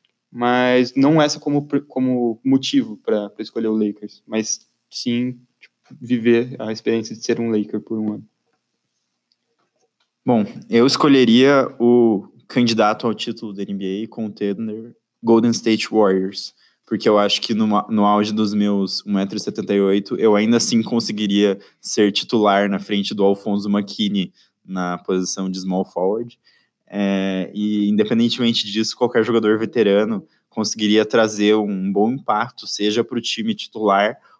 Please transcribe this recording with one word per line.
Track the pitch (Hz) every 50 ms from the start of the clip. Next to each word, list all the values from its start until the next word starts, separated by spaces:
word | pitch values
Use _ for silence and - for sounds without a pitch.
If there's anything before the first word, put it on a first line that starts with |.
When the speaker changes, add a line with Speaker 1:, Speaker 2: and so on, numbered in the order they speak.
| _ _ _ _ _ _
Speaker 1:
mas | - 120 120 120 123 123 123 123 123 127 127 123 -
não | 139 135 143 160 156
essa | 151 151 151 -
como | - 151 143 147 147 147
pr-, | - 139
como | 143 - - 131 127 127 127 123 120 120 110 113 -
motivo | 131 135 131 131 - - 139 117 110 107 95
pra, | _ - 110 107 104 101
pra | - - 107
escolher | - - 117 113 110
o | 110
Lakers, | 107 107 104 101 - 107 101 - _ _
mas | - 110 110 110 - - - _ _ _ _ _ _
sim, | - - - 123 120 120 123 127 123 - _ _ _ _
tipo, | _ _ _ _ _ - - -
viver | 117 113 123 117 110 120 117 117 123 131 - -
a | 113 110
experiência | 110 110 - 120 113 113 110 - 113
de | 110 -
ser | - 117 117
um | 117 113
Laker | 110 104 104 - - 107
por | - - 113 110
um | 107 107 104
ano. | - - - _ _ _ _ _ _ _ _ _ _ _ _ _ _ _ _ _ _ _ _ _ _ _ _ _ _ _ _ _ _ _ _ _ _ _ _ _ _ -
Speaker 2:
Bom, | - 123 113 104 - - - - -
eu | 110 117 120
escolheria | 135 - - 156 147 135 135 127 113 113 123 131 139 143 135 131 - - -
o | 117 120 120 123 117 113 107 92 - - _ _ _ -
candidato | - 123 120 113 113 110 107 104 110 107 - 117
ao | 104
título | - - 120 113 - 117 107 98
da | 98 98
N | 95 101
B | 98 98 95 95 101 110
A | 110
contender | - 120 110 104 101 - 107 101 101 110 113 110 107 113 113 120 - _ _ _ _ _ -
Golden | 113 117 113 113 120
State | 117 113 - 117 110 110 - -
Warriors, | 107 110 107 98 95 95 95 95 98 - - - - _ _ _ _ _ _
porque | - 117 107 - 113
eu | 104 104
acho | 104 101 - -
que | - - 113
no, | 104 110 107 104 104 - -
no | 113 107 104
auge | 104 104 104 104 110 107
dos | 110 107 101 104
meus | 104 104 101 101 101 98 95 - - -
um | 104 101
metro | 95 101 98 110 104
e |
setenta | - - 101 - 98 98 101
e | 101
oito, | 98 95 98 101 98 - 127
eu | - 110 110 104
ainda | 101 107 110 120 117
assim | 113 - - 113
conseguiria | 110 - 123 117 110 - 107 104 107 101 98 101 101 101 95 98 - - _ _
ser | - - - - 107 104
titular | 98 - - - - 113 107 101 98 101 101 101
na | 98 92
frente | 101 - 107 101 98 - -
do | 101 98
Alfonso | 98 98 98 - 107 101 101 98 101
McKinney | 101 104 101 101 - - 110 101 101 98 87 - _ _ _ _ _ _ _
na | - 95 92 90 87 90 87
posição | - - 95 92 92 90 - 98 95 92
de | 92 92
small | 92 95 92 92 95
forward. | - - 87 92 95 107 117 120 120 - _ _ _ _ _ _ _ _ _ _
É, | _ - 101 101 98 98 95 95 95 95 92 90 - -
e | 104 104 107 107 104 104 104
independentemente | 104 104 104 - 123 113 120 117 - - 123 117 113 - - 104
disso, | 101 107 107 - - -
qualquer | 123 117 - 117 110
jogador | 120 113 113 110 107 110 107
veterano | 113 101 - 120 107 101 98 101 107 107 113 95 85 _ _ _ _ _
conseguiria | _ 110 107 101 - 107 107 104 104 107 107
trazer | 107 - 117 110 107 107 101 104 104 107
um | 107 104 104 101 95 92 98
bom | 98 101 104 117
impacto, | 127 135 - - 107 107 117 123 - - - -
seja | - - 101 104 104 117
pro | 113 - 131 120
time | 113 - - 113 107 113 104
titular | - - - - 113 107 101 98 98 101 110 120 - _ _ _ _